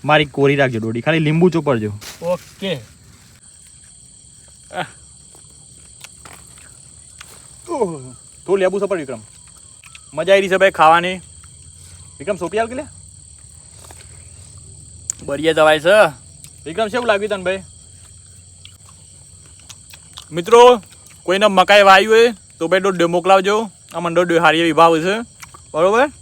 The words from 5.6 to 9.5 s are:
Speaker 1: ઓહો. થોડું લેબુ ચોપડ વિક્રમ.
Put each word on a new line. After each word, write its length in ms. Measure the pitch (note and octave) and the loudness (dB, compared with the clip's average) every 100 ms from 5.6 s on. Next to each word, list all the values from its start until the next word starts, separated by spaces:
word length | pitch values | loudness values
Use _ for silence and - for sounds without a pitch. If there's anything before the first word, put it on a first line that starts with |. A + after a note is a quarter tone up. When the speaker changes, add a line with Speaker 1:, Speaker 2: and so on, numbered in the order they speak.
| _ - - - - - - - - - - - - - - - - - - - - | _ -20 -20 -20 -20 -20 -20 -20 -20 -20 -20 -20 -20 -20 -20 -20 -20 -20 -20 -20 -10
Speaker 1:
ઓહો. 300 | D#4 G3 D3+ B2+ B2 _ - - | -6 -6 -6 -16 -20 _ -20 -6
થોડું 120 | G3 | -2
લેબુ 200 | F#3+ G3 | -2 -4
ચોપડ 200 | G3 F#3+ | -6 -6
વિક્રમ. 220 | C#3 A2+ G#2+ - - | -8 -14 -16 -20 -20